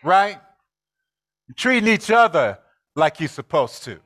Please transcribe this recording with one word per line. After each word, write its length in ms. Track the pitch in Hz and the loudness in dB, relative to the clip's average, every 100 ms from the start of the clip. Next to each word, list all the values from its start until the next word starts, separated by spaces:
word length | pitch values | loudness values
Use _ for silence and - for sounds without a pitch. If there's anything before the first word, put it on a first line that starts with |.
Right? 360 | 151 190 202 190 _ _ _ _ _ _ _ _ _ _ _ - | 2 2 0 -8 _ _ _ _ _ _ _ _ _ _ _ -6
Treating 340 | 254 247 214 | -2 0 0
each 220 | 208 - | 0 2
other 480 | 233 226 160 113 101 _ _ _ - | 4 4 2 -2 -4 _ _ _ -2
like 260 | 156 151 | -2 0
you're 80 | 156 | -10
supposed 540 | - - 151 123 - | -10 -4 -2 -2 -8
to. 160 | 127 85 | -18 -18